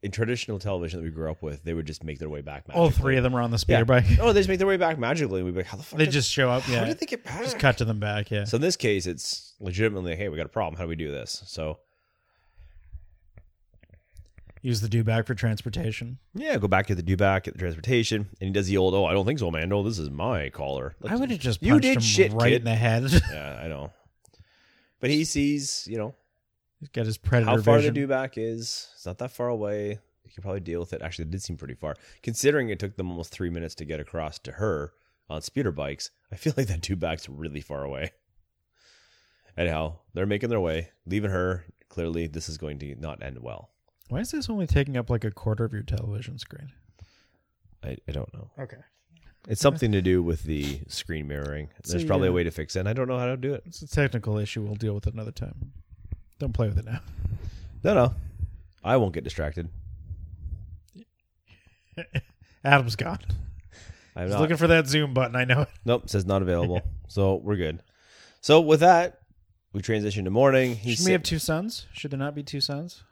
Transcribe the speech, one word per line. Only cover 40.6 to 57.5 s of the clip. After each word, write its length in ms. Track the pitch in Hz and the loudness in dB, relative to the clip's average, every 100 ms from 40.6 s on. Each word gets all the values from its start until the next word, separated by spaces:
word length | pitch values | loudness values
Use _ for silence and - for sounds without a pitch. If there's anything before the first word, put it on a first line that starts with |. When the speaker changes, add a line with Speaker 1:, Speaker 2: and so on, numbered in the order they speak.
| 87 80 82 _ - | 0 -2 -4 _ -4
Speaker 1:
leaving 240 | 98 104 | -2 0
her. 340 | 92 90 90 85 - _ | 0 0 -2 -6 -20 _
Clearly, 380 | - 82 82 85 | -6 -4 -2 -4
this 200 | 76 - | -6 -10
is 120 | 78 | -10
going 180 | 78 71 | -10 -10
to 160 | 71 64 | -10 -10
not 280 | 76 71 | -10 -10
end 160 | 67 62 | -10 -12
well. 300 | 60 50 - _ _ _ _ | -12 -14 -16 _ _ _ _
Speaker 2:
Why 100 | 127 | -6
is 100 | 233 | -4
this 180 | 311 262 | -6 -4
only 180 | 214 170 | -4 2
taking 300 | - 143 131 | 2 2 -2
up, 120 | 113 | 0
like, 140 | 120 | -2
a 80 | 110 | -2
quarter 320 | - - 107 | -4 -4 -2
of 80 | 113 | -2
your 100 | 107 | -4
television 540 | - 104 117 104 - 120 | -4 -4 -4 -6 -8 -14
screen? 360 | - - 139 - _ _ - _ _ _ _ _ _ - | -14 -16 -18 -20 _ _ -20 _ _ _ _ _ _ -14
Speaker 1:
I, 140 | - 65 - | -12 -10 -8
I 40 | |
don't 200 | 71 60 | -6 -6
know. 180 | - - - | -12 -18 -14
Speaker 2:
Okay. 160 | 131 - - _ _ _ - _ - | -14 -14 -20 _ _ _ -20 _ -8
Speaker 1:
It's 140 | 107 | 2
something 320 | 139 160 117 | 4 4 2
to 80 | 101 | 4
do 200 | 90 90 | 6 4
with 220 | 85 82 | 4 -2
the 380 | 78 78 71 69 73 | -2 -4 -2 -6 -8
screen 380 | - - 80 71 | -12 -8 -8 -6
mirroring. 400 | 71 71 73 73 _ - | -6 -6 -8 -10 _ -4
There's 160 | 87 | -4
Speaker 2:
So, 60 | 82 | 2
Speaker 1:
probably 200 | 95 92 | 2 4
a 40 | |
Speaker 2:
yeah. 40 | 87 | 2
Speaker 1:
way 80 | |
to 80 | 85 | 0
fix 240 | 82 78 95 | -2 -6 -4
it, 40 | |
and 80 | 95 | -2
I 40 | |
don't 140 | 120 127 | -2 -2
know 100 | 123 | -2
how 100 | 123 | -2
to 100 | 127 | -2
do 160 | 127 | -4
it. 100 | 139 170 | -6 -8
Speaker 2:
It's 160 | - | -18
a 60 | 151 | -4
technical 500 | - 139 120 110 107 | 0 2 0 -2 -2
issue 260 | 104 - | -2 -4
we'll 120 | 104 107 | -6 -4
deal 180 | 110 | -2
with 140 | 104 - | -2 -4
another 240 | 113 110 | -6 -10
time. 400 | - - 82 - - - - - - - _ | -8 -10 -8 -12 -14 -20 -20 -14 -14 -14 _
Don't 120 | 139 | -4
play 140 | 110 113 | 0 0
with 100 | - | 0
it 60 | 107 | -2
now. 140 | 120 - - - - - | -8 -8 -8 -6 -6 -8